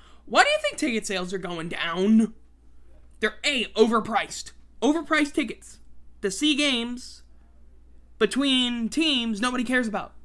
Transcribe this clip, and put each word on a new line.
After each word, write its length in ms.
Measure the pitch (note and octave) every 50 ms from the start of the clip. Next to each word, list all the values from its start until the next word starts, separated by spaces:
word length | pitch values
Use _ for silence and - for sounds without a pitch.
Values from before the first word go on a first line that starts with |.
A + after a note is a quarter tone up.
| - - - - -
Why 180 | - G#3 D4 G4+
do 60 | C#5+
you 80 | D5+ D5+
think 160 | D5 D5 - -
ticket 300 | D4+ C4+ A#3 A3 G#3 -
sales 260 | G3 F#3 F3+ F3+ G3
are 40 | F#3
going 320 | F3+ F3 F3 E3 D#3+ E3+
down? 640 | F3 - D#3 E3+ E3 F3+ F#3 G#3 A3 A3 A3+ - - - - - - - - - - - - - - - - - - -
They're 180 | - G#3+ - - -
A, 200 | C#4+ C#4+ B3+ G#3 -
overpriced. 840 | - G#3+ A3+ A3+ A#3 A3+ G3+ - A3+ F#3+ E3 D3 - - - - - - - - - -
Overpriced 520 | - C4 D4+ E4+ D#4 - D#4+ D4+ D4+ D4 -
tickets 460 | - C4+ A3 D3 - - - - - - - - - - - - -
to 80 | - G3
see 260 | F#3+ - D4 D4+ D4+
games 680 | B3+ D4 C#4+ C4 A#3+ A#3 A#3+ B3 B3 - - - - - - - - - - - - - - - - - - - - - - - -
between 680 | A3 G#3 - B3 C#4 C#4 C4 B3+ B3 A#3+ A#3+ A#3+ A3+ G#3+
teams 500 | - - E4 D#4 C#4 B3 A#3 A#3 A3 G3
nobody 240 | A3+ B3 B3 B3 B3
cares 240 | B3 B3+ B3+ B3 A3
about. 260 | G3+ F#3+ - - - - -